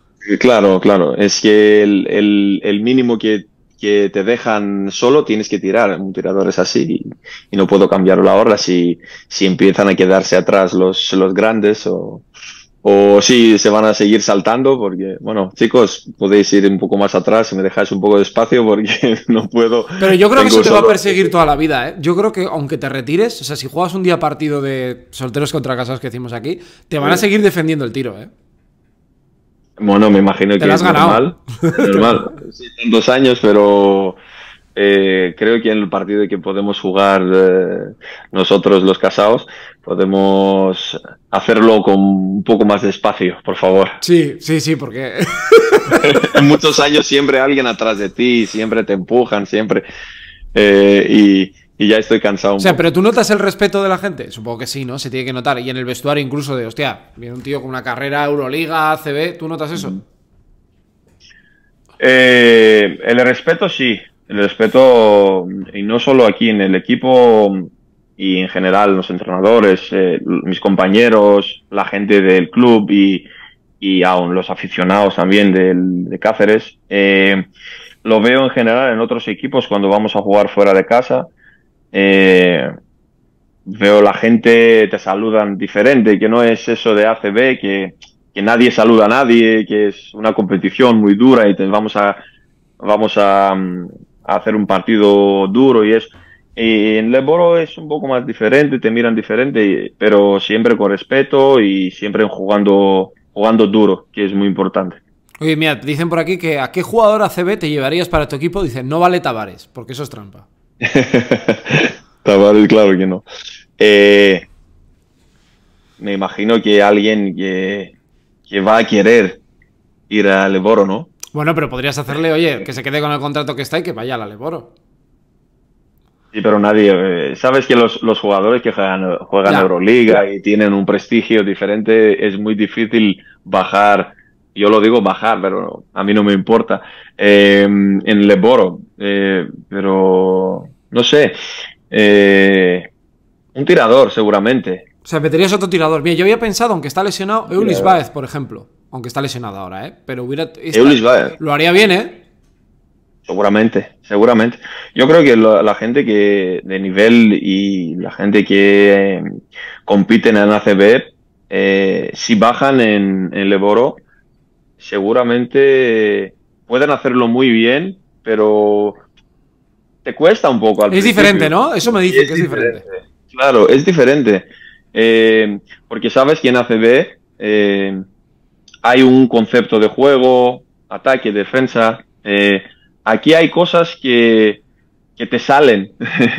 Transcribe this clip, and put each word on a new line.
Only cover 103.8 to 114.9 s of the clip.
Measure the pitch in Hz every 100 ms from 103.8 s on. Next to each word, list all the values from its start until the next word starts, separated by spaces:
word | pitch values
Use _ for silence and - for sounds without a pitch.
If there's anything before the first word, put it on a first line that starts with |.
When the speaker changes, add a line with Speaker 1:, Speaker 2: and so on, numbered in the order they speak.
| 104 92 _
Speaker 1:
que | -
es | 101
muy | 98 101
importante. | 92 95 98 92 - _ _ _ -
Speaker 2:
Oye, | 156 156
mira, | 156 135
dicen | 127 147 170
por | 165
aquí | 160 185
que | 170 147
¿a | 131
qué | 180
jugador | 175 226 214 214
A | 208
C | -
B | 175 208
te | 165
llevarías | 151 135 165 175
para | 165 147
tu | 143
equipo? | 165 190
Dice, | 180 120
"No | 127 160
vale | 175 180
Tavares, | 151 117 104 92 _
porque | 131 117
eso | 127
es | 143
trampa". | - 101 - _ _ _ -
Speaker 1:
<laughs> | - 147 123 - - 113 - 110 - - - - _ _
Tavares, | - 101 101 107 104
claro | 110 104 95
que | 95
no. | 92 - - - - _ -
Eh, | 104 104 104 101 101 92 - _ _ _ _